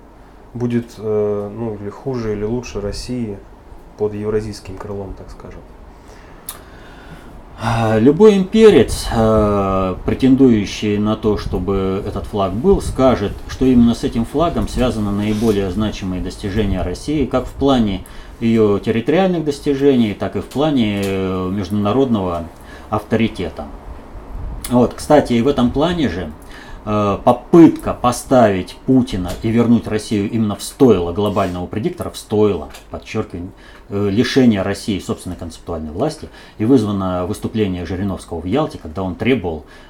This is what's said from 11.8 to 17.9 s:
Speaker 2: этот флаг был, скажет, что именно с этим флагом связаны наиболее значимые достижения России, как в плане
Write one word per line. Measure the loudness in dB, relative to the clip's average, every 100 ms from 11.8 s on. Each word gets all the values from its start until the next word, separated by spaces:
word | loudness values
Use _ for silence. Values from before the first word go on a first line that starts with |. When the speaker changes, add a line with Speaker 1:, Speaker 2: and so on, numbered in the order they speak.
| -2 -2 -4
Speaker 2:
этот | -8 -6
флаг | -2 -2
был, | 0 2 2
скажет, | 0 2 2 2 -2 -6 -10
что | 0
именно | 4 6 6
с | 4
этим | -2 -4 -4
флагом | 0 0 -2 -4
связаны | -2 -2 -2 -4
наиболее | -2 -2 0 2 0 0
значимые | -2 -4 -4 -6 -6
достижения | -6 -8 -6 -2 0 -2
России, | -4 -6 -4 -2
как | 0 -2 -4
в |
плане | -2 2 2 2